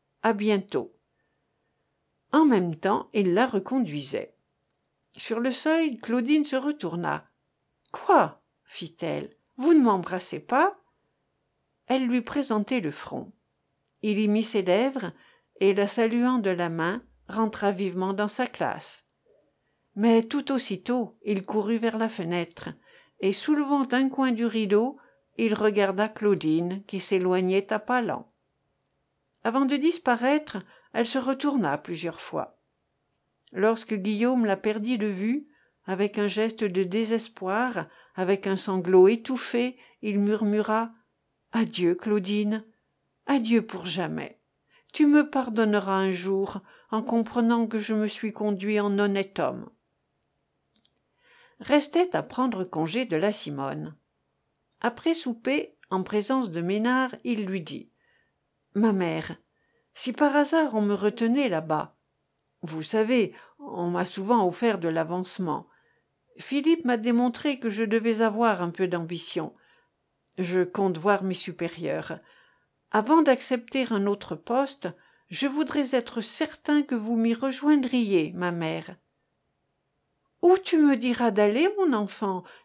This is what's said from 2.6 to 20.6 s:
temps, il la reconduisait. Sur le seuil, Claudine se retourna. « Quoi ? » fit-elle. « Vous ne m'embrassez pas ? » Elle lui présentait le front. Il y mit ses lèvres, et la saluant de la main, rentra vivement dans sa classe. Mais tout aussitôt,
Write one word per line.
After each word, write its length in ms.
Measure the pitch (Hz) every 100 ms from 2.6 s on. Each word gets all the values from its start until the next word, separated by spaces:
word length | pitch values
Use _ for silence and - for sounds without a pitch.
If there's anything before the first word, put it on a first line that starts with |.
| 175 156
temps, 340 | 190 233 -
il 200 | 220 190
la 120 | 175 254
reconduisait. 880 | 220 196 262 202 147 135 - - _ _ _ _ _ _ _ _ -
Sur 240 | - 226
le 120 | 247
seuil, 460 | 247 311 320 320 226
Claudine 480 | - 240 240 302 294
se 100 | 262
retourna. « 680 | 285 294 170 170 165 151 - _ _ _ _ _ _
Quoi ? » 520 | - - 339 165 - _ _
fit-elle. « 720 | _ - 160 - 165 147 147 _ _ -
Vous 160 | 277
ne 80 | 320
m'embrassez 580 | 240 196 165 180 - -
pas ? » 320 | - 254 359 403 _ _ _ _ _ _ _ _ _ _ _
Elle 180 | 262 247
lui 160 | 247
présentait 600 | 240 285 277 214 208 254
le 100 | 160
front. 340 | 143 - 135 - - _ _ _ _ _ _
Il 160 | 214 202
y 80 | 214
mit 160 | 208
ses 180 | 220 214
lèvres, 520 | 185 185 262 269 185 - _ _ _ _
et 140 | 196
la 140 | 196 202
saluant 500 | - 226 240 247 254
de 140 | 196
la 180 | 175 175
main, 320 | 165 165 226 - _ -
rentra 440 | 208 220 220 202
vivement 420 | 190 196 175 185
dans 140 | 196 208
sa 180 | - 254
classe. 640 | - 143 - - - _ _ _ _ _ _ _ _ _ -
Mais 280 | 226 226
tout 280 | 226 294 285
aussitôt, 640 | 269